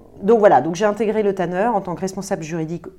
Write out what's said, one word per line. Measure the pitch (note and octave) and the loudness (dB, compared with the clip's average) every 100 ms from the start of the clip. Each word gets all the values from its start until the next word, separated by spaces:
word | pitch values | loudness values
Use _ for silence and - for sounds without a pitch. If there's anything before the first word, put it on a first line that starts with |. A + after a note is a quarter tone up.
| - - | -20 -4
donc | G3 A#3 | 2 6
voilà, | G3+ - | 6 6
donc | D#3+ | 2
j'ai | D#3+ | 0
intégré | G#3+ G#3 A3 G#3+ | -2 0 -2 0
Le | G3+ | 0
Tanner | F#3+ F3 F3+ A#3 | -2 -2 -2 0
en | G3+ | -2
tant | F#3+ | -4
que | - | -6
responsable | F#3 F#3+ F#3+ F#3 | -6 -6 -8 -8
juridique | D#3 E3+ D#3+ E3+ - | -6 -6 -6 -8 -12